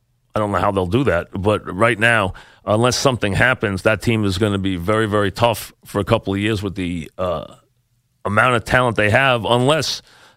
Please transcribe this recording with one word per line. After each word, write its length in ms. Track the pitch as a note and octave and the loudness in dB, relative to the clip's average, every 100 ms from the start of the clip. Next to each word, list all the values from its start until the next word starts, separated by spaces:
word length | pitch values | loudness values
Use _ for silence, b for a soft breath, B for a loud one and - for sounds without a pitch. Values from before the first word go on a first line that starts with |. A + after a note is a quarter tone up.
| _ _ _ G#2+ | _ _ _ -4
I 40 | |
don't 120 | G#2 | -2
know 80 | F#2 | 0
how 120 | G2+ | 0
they'll 140 | G2 F2+ | 0 0
do 200 | A2+ B2 | 0 0
that, 240 | F2 - | 0 -2
but 340 | G#2 G2 G2+ D#2+ | -4 0 -2 -2
right 240 | F2+ A#2 G#2 | -2 0 2
now, 360 | A#2 A2+ F#2+ - B B - | 2 2 0 -4 B B 0
unless 320 | G#2+ B2 - | 2 2 2
something 360 | C#3 A#2+ G#2 | 0 0 -2
happens, 500 | F2+ B2 B2 G#2+ F#2+ | 2 2 2 -2 0
that 180 | A2 A2 | 0 0
team 240 | - A2 G2+ | 0 0 0
is 120 | F#2 | 0
gonna 220 | G#2+ G2 | 0 0
be 160 | F#2+ F2+ | -2 -4
very, 320 | E2+ A2 A2 | -2 0 0
very 240 | G#2 G2+ | 0 0
tough 420 | - A#2+ G#2+ - _ - | 0 0 0 -8 _ -8
for 140 | G2+ | -4
a 60 | G2 | 0
couple 280 | A2+ - | 0 0
of 60 | - | -2
years 220 | G#2+ G#2 | -2 -2
with 140 | G2 E2+ | -4 -6
the, 340 | F2 F2 - - | -6 -6 -8 -6
uh, 380 | F#2 E2 - - _ _ _ _ _ _ F#2+ | -6 -6 -10 -20 _ _ _ _ _ _ -4
amount 300 | G#2 B2 A#2 | 2 2 2
of 100 | - | 2
talent 300 | B2+ B2+ G#2 | 2 2 2
they 140 | G#2 | 2
have, 360 | A#2+ C3+ A#2+ F#2+ | 2 2 0 2
unless, 560 | A#2+ B2+ D#3 - - - b b | 2 2 0 -2 -8 -12 b b